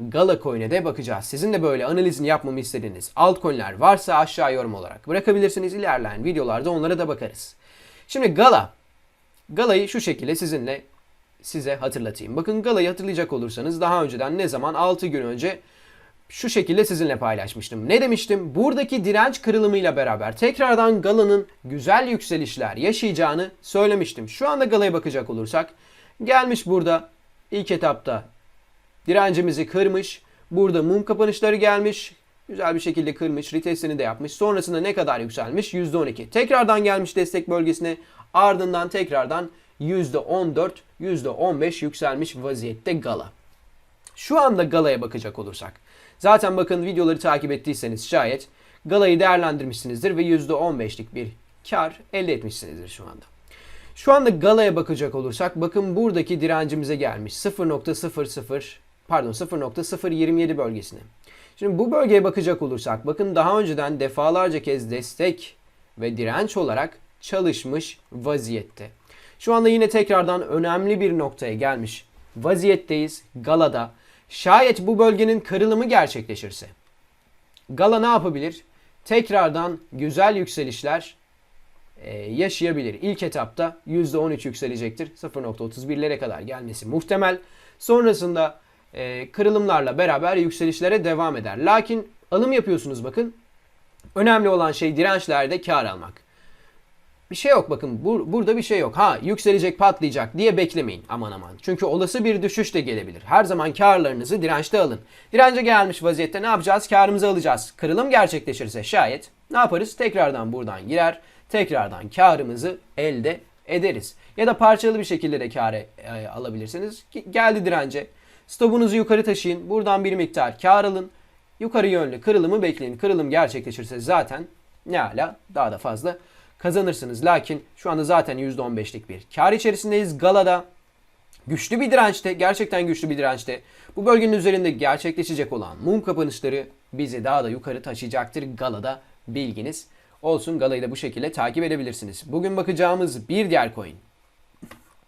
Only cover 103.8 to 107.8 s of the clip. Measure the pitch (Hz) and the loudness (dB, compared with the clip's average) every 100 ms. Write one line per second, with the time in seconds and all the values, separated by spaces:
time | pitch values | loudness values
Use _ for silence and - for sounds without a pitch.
103.8 | 202 190 151 127 123 202 160 151 156 214 | 6 6 4 -2 -4 -2 0 0 0 2
104.8 | 160 113 - - - 226 254 254 233 220 | 2 -2 -12 -20 -2 6 6 6 4 4
105.8 | 196 175 165 160 160 196 220 214 165 196 | 4 0 -2 0 -2 -4 -2 0 2 2
106.8 | - 202 196 202 202 185 160 120 - - | 4 6 6 4 2 2 2 0 -2 -6